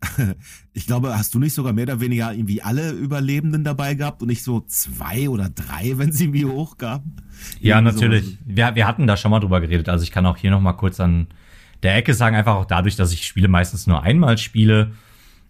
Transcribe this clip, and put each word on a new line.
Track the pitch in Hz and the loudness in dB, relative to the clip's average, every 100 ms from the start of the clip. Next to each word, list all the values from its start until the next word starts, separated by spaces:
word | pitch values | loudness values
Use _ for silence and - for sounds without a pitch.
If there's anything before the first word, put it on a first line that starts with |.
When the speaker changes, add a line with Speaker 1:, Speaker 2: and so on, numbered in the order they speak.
Speaker 1:
<laughs> | - - 110 92 - - _ | -10 -4 -4 -4 -14 -20 _
ich | - - | -12 -6
glaube, | 123 131 107 | -4 -2 -4
hast | 101 | -4
du | 120 | -2
nicht | 151 | -2
sogar | 147 139 | -2 -2
mehr | 110 123 | -2 -2
oder | 127 | -4
weniger | 123 120 113 | -2 -2 -4
irgendwie | 110 107 104 | -4 -4 -4
alle | 101 131 160 | -4 -4 -4
Überlebenden | 87 139 143 135 143 156 156 | -6 -6 -4 -2 -2 -2 -2
dabei | 151 143 143 143 | -4 -4 -4 -4
gehabt | 147 - | -6 -6
und | 120 | -4
nicht | 120 | -4
so | - 117 | -2 -4
zwei | - - - - 73 104 143 | -4 -8 -6 -8 -8 -4 -4
oder | 120 95 | -2 -4
drei, | - - 73 110 131 | -6 -10 -6 -4 -2
wenn | 143 | 0
sie | 151 170 | 0 0
irgendwie | 143 143 | 0 -2
hochkamen? | 135 156 - 120 135 147 - - - - - | -4 -8 -10 -10 -8 -10 -16 -20 -18 -18 -2
Speaker 2:
Ja, | 107 107 | 4 6
Speaker 1:
Irgendwie | 113 107 | 6 4
Speaker 2:
natürlich. | 117 110 95 | 2 2 0
Speaker 1:
sowas. | 92 - | -10 -6
Speaker 2:
Wir, | 98 120 117 | 0 0 2
wir | 107 | 0
hatten | 120 127 | 2 2
da | 101 | 2
schon | 104 | 2
mal | 107 | 2
drüber | 101 92 | 2 0
geredet. | 82 87 82 | 2 0 0
Also | 87 | -2
ich | 85 | -2
kann | 98 90 | 0 0
auch | 87 | 2
hier | 98 | 2
noch | 98 | 2
mal | 95 | 2
kurz | 87 95 90 | 0 -2 0
an | 90 85 85 - - - - - | 2 2 -2 -8 -20 -20 -20 -4
der | 92 101 | 0 2
Ecke | 123 | 2
sagen, | 117 117 110 | 2 4 4
einfach | 107 101 | 2 2
auch | 92 | 2
dadurch, | 87 95 - | 0 0 2
dass | 90 | 0
ich | 85 - | 0 -4
Spiele | - 95 | 2 4
meistens | 87 90 92 - | 4 2 -2 0
nur | 80 | 2
einmal | 78 151 151 113 | 4 4 4 2
spiele. | - 110 107 107 107 - _ - - _ | 0 2 6 6 2 -4 _ -20 -20 _